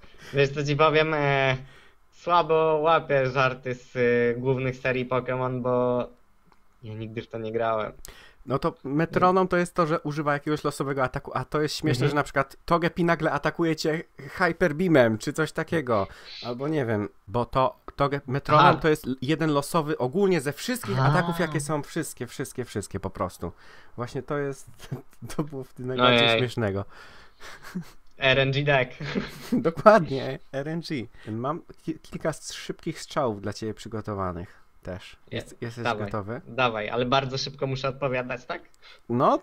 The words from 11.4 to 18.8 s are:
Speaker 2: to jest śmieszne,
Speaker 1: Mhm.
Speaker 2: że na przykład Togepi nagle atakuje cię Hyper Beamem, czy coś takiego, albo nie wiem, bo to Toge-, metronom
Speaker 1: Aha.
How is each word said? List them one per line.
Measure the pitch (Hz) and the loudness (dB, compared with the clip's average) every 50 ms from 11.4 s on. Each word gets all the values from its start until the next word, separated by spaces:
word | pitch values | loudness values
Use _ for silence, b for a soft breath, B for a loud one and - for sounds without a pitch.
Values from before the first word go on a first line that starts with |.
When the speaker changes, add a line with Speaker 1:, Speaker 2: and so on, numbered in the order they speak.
| 131 | -4
Speaker 2:
to | - - 151 156 | -2 -2 -2 0
jest | 147 - | -2 -2
śmieszne, | - - 156 135 117 135 | -2 0 0 2 2 2
Speaker 1:
Mhm. | 143 | 2
Speaker 2:
że | 143 | 2
na | 147 135 | 0 0
przykład | - - 139 135 - - - - | 0 0 -2 -2 -2 -6 -12 0
Togepi | - 170 170 165 165 - - 170 | 2 2 2 2 0 0 2 2
nagle | 170 170 151 160 151 135 | 2 2 2 0 0 0
atakuje | 139 - 156 - - 170 160 160 | 0 0 -2 0 0 0 0 0
cię | 156 - 160 151 165 160 - _ - | 0 0 0 -2 -2 -4 -10 _ -18
Hyper | 139 139 - - 185 175 170 - 185 170 147 | -18 -14 -2 0 0 0 2 2 2 2 2
Beamem, | 151 190 185 160 135 120 113 110 107 | 0 2 6 6 8 8 6 4 0
czy | - - 131 | -2 -4 -2
coś | - 156 147 - | -2 -2 -2 -4
takiego, | - 156 - 175 165 139 123 113 101 95 B B B B B B B - | -6 -4 -2 -2 -2 0 0 0 0 0 B B B B B B B -10
albo | 120 123 120 135 151 | -8 -6 -4 -4 -2
nie | 160 151 127 | 0 0 0
wiem, | 113 113 104 104 - - - _ - | 0 0 0 -2 -4 -8 -14 _ -6
bo | 98 120 120 | -2 -2 -2
to | - - 135 131 127 - - _ - - | 0 2 2 2 2 0 -4 _ -12 -4
Toge-, | - 143 143 139 139 - | -2 0 0 0 -4 -4
metronom | 131 123 139 - - 151 151 147 | -4 -4 -4 0 4 6 8 8
Speaker 1:
Aha. | 147 160 143 | 8 6 6